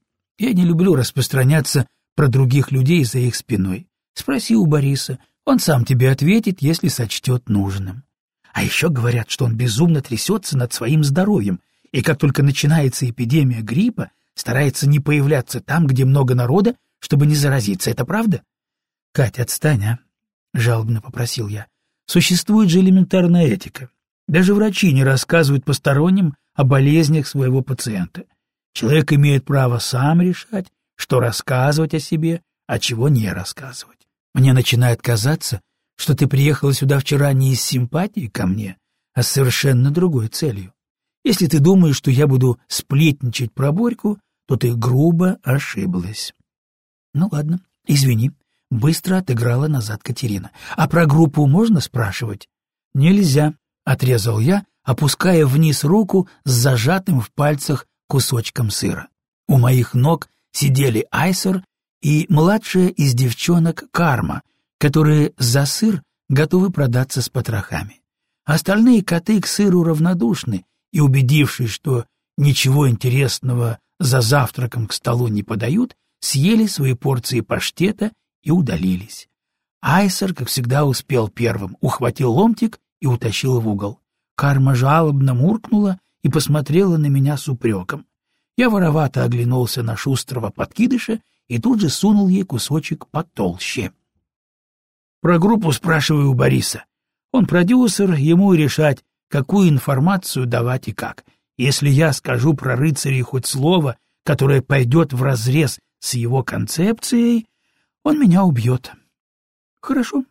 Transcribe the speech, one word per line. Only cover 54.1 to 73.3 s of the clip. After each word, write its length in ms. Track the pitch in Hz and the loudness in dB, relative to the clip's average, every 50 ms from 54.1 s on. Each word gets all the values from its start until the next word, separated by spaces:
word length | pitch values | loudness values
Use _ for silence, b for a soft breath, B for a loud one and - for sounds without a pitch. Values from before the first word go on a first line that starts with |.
| 127 113 95 120 110 107 | 0 0 0 -2 -2 0
я, 260 | 113 151 190 208 202 _ _ _ - | 2 2 0 0 -2 _ _ _ -4
опуская 640 | - 123 - 151 135 - - - 185 180 160 151 | -4 -2 0 0 -2 0 0 2 2 4 4 4
вниз 380 | 131 127 151 160 156 139 - - | 4 4 2 2 2 2 0 0
руку 460 | 147 185 220 214 185 - 190 185 b b b b | 2 2 2 2 2 0 0 0 b b b b
с 60 | 139 | 0
зажатым 720 | 127 120 120 139 127 113 107 143 185 190 190 - 160 127 | 0 2 2 2 2 2 0 0 0 0 0 0 -2 -2
в 100 | 107 - | -2 -4
пальцах 560 | - - 147 147 151 139 - - 147 - - _ _ _ _ | -4 -2 0 0 -2 -2 -4 -4 -4 -6 -6 _ _ _ _
кусочком 640 | - - 135 - - 131 117 107 - - 123 117 104 | -4 -2 -2 0 0 -2 -4 -4 -4 -4 -4 -4 -4
сыра. 400 | - - - 92 - - - - _ _ _ _ _ _ _ | -4 -4 -4 -4 -6 -6 -10 -16 _ _ _ _ _ _ _
У 100 | - 139 | 2 2
моих 360 | 127 120 123 127 123 117 - - | 4 4 4 4 2 2 0 0
ног 360 | 120 127 156 165 151 - _ _ _ _ _ | 0 2 2 0 0 -4 _ _ _ _ _
сидели 560 | - - 143 139 127 135 139 131 110 107 - - | -8 -4 -2 0 0 2 0 0 0 -2 -4 -4
Айсер 520 | - - 143 185 185 - - 190 190 190 - _ _ _ _ _ _ _ | -2 -2 0 0 -2 -2 -2 -2 -4 -4 -6 _ _ _ _ _ _ _
и 240 | - 147 151 151 160 - | -2 0 0 0 2 2
младшая 600 | 175 147 160 185 208 220 - - - 185 180 180 | 2 4 4 4 2 0 -2 -2 0 2 2 2
из 240 | - - 147 135 120 | 0 0 0 0 0
девчонок 720 | 120 131 123 113 - - - 175 170 160 165 160 - - - | 0 0 -2 -2 -4 -2 0 2 2 2 0 -2 -6 -10 -8
Карма, 500 | - - 175 160 127 113 110 - - 127 - _ _ _ _ _ _ | -4 -2 0 0 0 0 -2 -4 -6 -8 -10 _ _ _ _ _ _
которые 560 | - - 147 139 156 151 151 151 151 147 - - | -2 0 0 2 4 4 4 4 4 2 0 -2
за 280 | - 127 117 123 139 139 | -2 -2 0 0 0 0
сыр 360 | 139 - - 214 226 202 143 - _ _ _ _ - | -2 -2 -2 -2 -2 -2 -2 -6 _ _ _ _ -2
готовы 420 | 131 135 156 147 180 185 190 196 | 0 0 0 2 2 0 0 0
продаться 500 | 180 147 143 123 120 123 131 - - 131 | 0 0 0 0 0 0 -2 -2 -4 -6
с 80 | 120 - | -6 -6
потрохами. 720 | - 131 113 - 107 104 - - - 78 90 101 - _ _ _ _ _ _ _ _ _ _ | -6 -6 -6 -4 -4 -6 -6 -6 -8 -8 -8 -10 -14 _ _ _ _ _ _ _ _ _ _
Остальные 580 | - 151 160 - 185 196 214 226 254 247 226 185 | -2 -2 -2 0 0 2 4 6 6 4 4 2
коты 380 | - 170 170 175 - 220 196 | 0 -2 -2 0 0 0 0
к 60 | - | 0
сыру 360 | - - - 208 196 180 180 165 | -2 -2 0 2 2 4 2 2
равнодушны 800 | 165 160 156 160 175 185 175 233 233 185 - - 127 104 92 - _ _ _ _ _ | 2 2 2 2 0 0 0 0 -2 -2 -2 -4 -6 -6 -6 -8 _ _ _ _ _
и, 100 | - 160 | 0 2
убедившись, 720 | 147 139 131 135 131 123 147 151 139 - - - 123 110 | 2 4 4 2 2 2 2 2 2 0 -2 -4 -6 -6
что 340 | - - - 139 131 120 120 _ _ _ _ _ _ | -6 -6 -4 -4 -4 -4 -4 _ _ _ _ _ _
ничего 520 | - 139 143 135 - - 131 131 147 147 131 | 0 2 2 2 2 2 2 2 2 2 2
интересного 880 | 117 - - 123 123 139 139 117 | 0 0 0 0 0 0 0 0